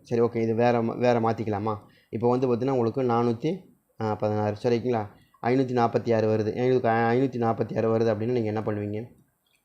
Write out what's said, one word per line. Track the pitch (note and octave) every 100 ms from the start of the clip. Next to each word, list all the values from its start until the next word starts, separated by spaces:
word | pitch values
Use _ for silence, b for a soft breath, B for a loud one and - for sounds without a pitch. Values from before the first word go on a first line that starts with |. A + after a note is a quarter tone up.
சரி, | - A#2
ஓகே, | A#2 A#2
இது | A2+ A2
வேற | A#2+ A#2+
ம-, | A2+ -
வேற | B2 A#2
மாத்திக்கலாமா? | A2+ A2 A2 G2+ A2 G#2 - b b
இப்போ | A2+ A#2+
வந்து | B2 C3
பார்த்தீங்கன்னா, | A#2 C3 C3
உங்களுக்கு | A2+ A#2+ B2+
நானூத்தி, | A#2 A#2+ A2+ D3+ F#3+ - _ _ -
ஆ, | A2 G#2
பதினாறு, | G#2+ G#2+ G#2+ G#2
சரிங்களா? | B2 A#2 A#2+ A#2 G2+ - b b
ஐநூத்தி | A#2 B2+ B2+ B2
நாற்பத்தி | A#2 A2 A#2
ஆறு | A2+ A2
வருது. | A2 G#2+ -
எங்களுக்கு | B2+ B2+ A#2 A2+ A2+
ஐநூத்தி | A#2+ C3+ A#2+
நாற்பத்தி | A2+ A2+ A2 A2
ஆறு | A2+
வருது | A2+ A2+
அப்படின்னா, | G#2 A2+ B2
நீங்க | A2
என்ன | A2
பண்ணுவீங்க? | A2 G#2 G#2 G#2+ A#2 - _ _ _ _